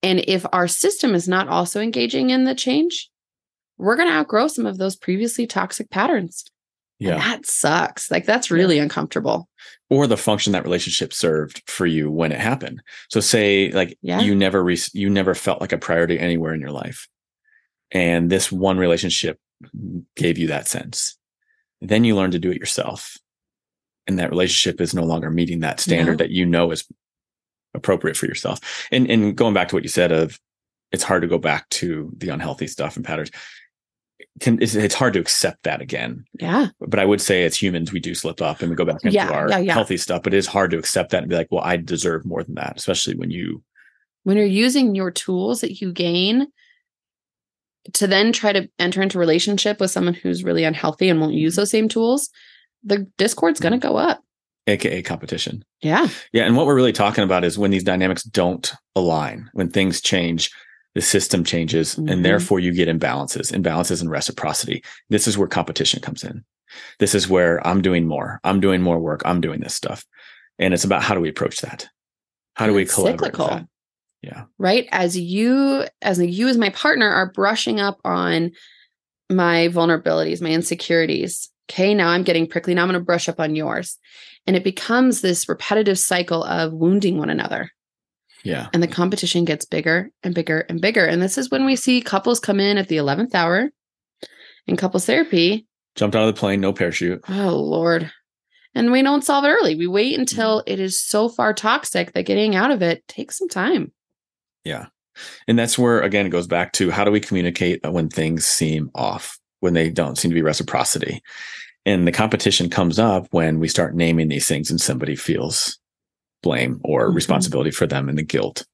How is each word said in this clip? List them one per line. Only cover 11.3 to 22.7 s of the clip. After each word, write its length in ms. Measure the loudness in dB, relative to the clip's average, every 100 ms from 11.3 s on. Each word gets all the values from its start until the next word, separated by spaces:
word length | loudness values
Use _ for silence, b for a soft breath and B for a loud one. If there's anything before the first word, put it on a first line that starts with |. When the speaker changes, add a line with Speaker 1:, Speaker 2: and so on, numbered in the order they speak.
| 0 -2 -10 -12
Speaker 2:
for 200 | -2 0
you 240 | 0 0
when 200 | 0 -2
it 80 | 0
happened. 400 | -2 -4 -6 -14 -18 B B
So 100 | 0
say, 500 | 2 4 4 4 4
like, 240 | 2 -2 -4
Speaker 1:
Yeah. 180 | -4 0
Speaker 2:
you 140 | 2
never 280 | 4 4 2
re-, 160 | 2 0 -2
you 160 | -4 0
never 240 | 2 2
felt 260 | 0 -2 -4
like 120 | -2
a 60 | -4
priority 400 | 0 0 2 2
anywhere 360 | 0 0 -2
in 60 | -4
your 120 | -6
life. 360 | -10 -10 -12 -18 _ _ _ _ _ _ _ _
And 380 | -2 2 2 2
this 200 | 2 0
one 260 | 0 0 2
relationship 640 | 2 2 0 -2 -4 -8 _ _ -20 -14 -10 -12 -14 -2
gave 220 | 0 0
you 100 | 0
that 200 | -2 -4
sense. 480 | -6 -6 -6 -6 -8 _ _ _ _ _ _
Then 240 | 0 2
you 100 | 4 4
learn 160 | 2
to 60 | 0
do 120 | -2
it 80 | -4
yourself. 580 | -4